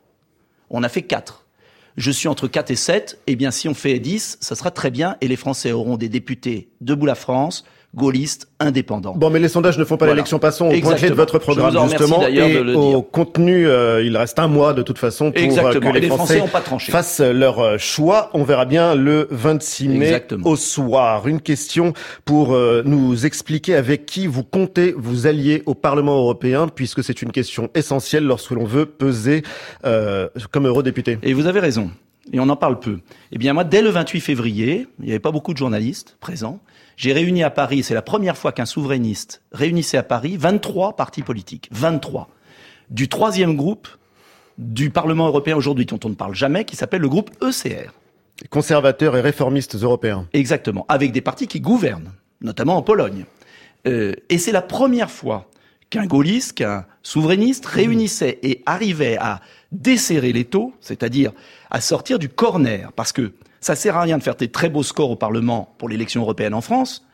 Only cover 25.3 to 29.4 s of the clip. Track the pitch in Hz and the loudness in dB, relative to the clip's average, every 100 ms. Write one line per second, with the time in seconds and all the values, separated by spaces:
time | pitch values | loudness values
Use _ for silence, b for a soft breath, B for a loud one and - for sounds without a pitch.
25.3 | 151 139 151 151 131 151 147 143 139 120 | 2 2 0 0 -2 0 2 2 4 2
26.3 | 120 123 131 160 - 127 - 131 123 117 | 2 0 0 0 -2 -6 -4 -4 -6 -4
27.3 | 127 123 - 113 165 143 139 - 151 147 | -4 -4 -4 -4 -2 -2 -2 0 0 2
28.3 | 123 - 120 113 131 151 - 139 120 113 | 0 -2 -4 -2 0 -2 -2 -2 0 0
29.3 | 156 | 0